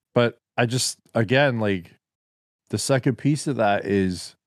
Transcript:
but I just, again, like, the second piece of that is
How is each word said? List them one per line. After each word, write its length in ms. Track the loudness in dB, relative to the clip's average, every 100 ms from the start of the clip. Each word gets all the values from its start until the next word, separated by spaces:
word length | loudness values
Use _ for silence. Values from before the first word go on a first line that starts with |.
| _
but 240 | 0 0 -2 _ -2
I 80 | -2
just, 320 | 0 -4 -8 _
again, 460 | -2 2 2 2 0
like, 340 | -2 -2 -6 _ _ _ _ _ _ _ -8
the 80 | -6
second 400 | 0 0 0 0
piece 300 | 0 -2 -2
of 80 | 0
that 280 | 2 2 0
is 500 | 0 0 -2 -12 _